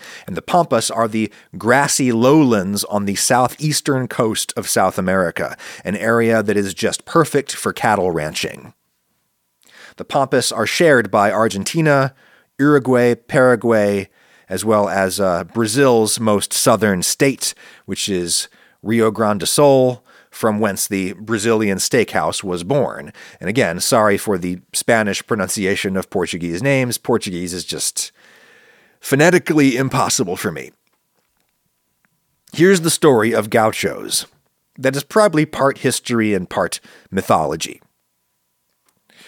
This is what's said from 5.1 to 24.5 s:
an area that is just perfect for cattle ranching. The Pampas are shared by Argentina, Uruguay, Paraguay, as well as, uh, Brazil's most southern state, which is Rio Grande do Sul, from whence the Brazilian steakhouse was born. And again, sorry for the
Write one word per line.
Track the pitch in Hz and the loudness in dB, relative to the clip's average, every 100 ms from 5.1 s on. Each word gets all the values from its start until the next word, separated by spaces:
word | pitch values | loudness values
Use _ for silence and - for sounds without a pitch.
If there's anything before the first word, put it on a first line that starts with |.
| 95 87 - 78 - - - - | 0 -2 -4 -8 -10 -16 -12 -8
an | 95 | -4
area | 110 117 113 113 | 0 2 2 2
that | 104 104 | 0 -2
is | 98 | -2
just | 87 107 - - | -4 -4 -4 -2
perfect | 170 147 143 131 - | 0 0 -2 -4 -6
for | - | -8
cattle | - 120 104 92 | -2 0 2 0
ranching. | 82 76 - - - - - _ _ _ _ _ _ _ _ _ - - - | -2 -4 -6 -8 -10 -18 -20 _ _ _ _ _ _ _ _ _ -20 -20 -18
The | |
Pampas | - 147 131 131 - | -4 -2 0 0 0
are | 113 107 | -2 -2
shared | - 170 131 104 | 2 4 4 4
by | 107 101 | 2 2
Argentina, | 98 113 95 98 160 156 139 135 - _ _ _ - | 2 0 0 -4 0 2 2 2 -4 _ _ _ 0
Uruguay, | 143 147 127 123 120 117 | 2 4 4 4 4 0
Paraguay, | - 147 127 120 117 113 104 101 95 _ _ _ - | 0 2 4 4 2 2 2 0 -6 _ _ _ -10
as | 92 107 | -4 0
well | 107 101 | 2 2
as, | 95 95 92 | 0 -2 0
uh, | 95 87 87 | 0 0 -2
Brazil's | 117 110 120 139 117 107 - | -2 0 2 4 4 2 0
most | 113 104 - | 0 0 0
southern | - - 110 107 92 | -2 2 2 2 0
state, | - - 139 127 - - - - - | -2 0 -2 -2 -6 -10 -16 -20 -12
which | 95 - | -8 -4
is | 92 85 - - _ _ _ | -4 -2 -4 -6 _ _ _
Rio | 98 113 110 | -2 2 2
Grande | 104 107 104 | 2 0 0
do | 80 | -2
Sul, | - 147 135 127 123 _ _ _ | 0 2 4 2 -2 _ _ _
from | - 113 107 | -4 -2 0
whence | 107 95 - | -2 -2 -4
the | 98 95 | -4 -4
Brazilian | 92 107 113 113 110 107 92 | -6 -6 -2 0 0 0 -2
steakhouse | - 127 101 95 80 - | 0 0 0 -2 -2 -4
was | 98 87 90 | -6 -6 -2
born. | 143 78 55 71 - - - | -2 -2 -6 -14 -20 -20 -12
And | 90 | -6
again, | 117 101 87 | -2 -2 -2
sorry | - 120 107 98 | 0 2 2 2
for | - 95 | -2 -4
the | 90 | -4